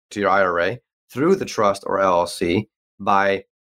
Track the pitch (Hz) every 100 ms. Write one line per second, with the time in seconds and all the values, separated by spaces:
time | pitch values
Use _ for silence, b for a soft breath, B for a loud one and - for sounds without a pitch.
0 | _ 104 95 98 92 85 90 123 _ _
1 | _ 120 165 190 - - 101 98 - 98
2 | 95 87 87 - 87 92 - _ _ -
3 | 101 98 98 98 - _